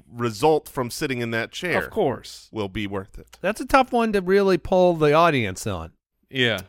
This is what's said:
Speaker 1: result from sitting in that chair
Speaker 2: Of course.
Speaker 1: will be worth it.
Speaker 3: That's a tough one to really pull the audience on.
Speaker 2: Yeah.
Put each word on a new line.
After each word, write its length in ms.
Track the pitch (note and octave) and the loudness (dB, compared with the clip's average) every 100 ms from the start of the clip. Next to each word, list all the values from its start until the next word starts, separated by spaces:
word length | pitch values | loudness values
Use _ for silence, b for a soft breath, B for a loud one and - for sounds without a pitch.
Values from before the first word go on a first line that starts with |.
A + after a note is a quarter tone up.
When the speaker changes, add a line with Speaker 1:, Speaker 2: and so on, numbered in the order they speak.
| - | -14
Speaker 1:
result 580 | A#2 A#2+ G#2 D3+ D#3 - | -4 -4 2 2 2 0
from 200 | - A#2+ | -6 -6
sitting 280 | - D3+ B2 | -4 -4 -2
in 120 | A#2 | -2
that 200 | A2+ A2 | -2 -4
chair 320 | - F3+ B2+ | -6 -4 -2
Speaker 2:
Of 60 | D2+ | -2
course. 580 | A#3 D#3+ G#2 - - - | -2 -2 -2 -10 -20 -10
Speaker 1:
will 180 | A2 G2+ | -6 -6
be 160 | A2 G2+ | -4 -6
worth 300 | G2 F#2+ - | -6 -10 -16
it. 200 | - - | -20 -8
Speaker 3:
That's 180 | F3 A3 | -6 -6
a 60 | C4+ | 0
tough 260 | C4+ B3+ | 2 2
one 220 | A#3+ A3+ | 0 0
to 80 | G3+ | 0
really 360 | F3+ G3 G3 F3+ | 2 2 4 0
pull 360 | - F#3 F3+ E3 | 2 4 4 4
the 180 | D3+ | 4
audience 520 | D3+ E3+ C#3 G#2 F#2 A2 | 6 4 4 0 -4 -6
on. 260 | F2+ E2 _ _ _ _ | -6 -8 _ _ _ _
Speaker 2:
Yeah. 300 | C3+ B2 G2+ | 0 0 0